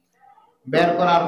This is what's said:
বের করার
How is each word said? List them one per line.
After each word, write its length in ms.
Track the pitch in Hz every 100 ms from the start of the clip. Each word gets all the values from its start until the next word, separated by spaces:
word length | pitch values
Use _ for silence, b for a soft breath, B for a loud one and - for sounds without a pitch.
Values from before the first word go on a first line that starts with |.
| _ _ _ _ _ _ 131
বের 280 | 165 175 170
করার 240 | 175 170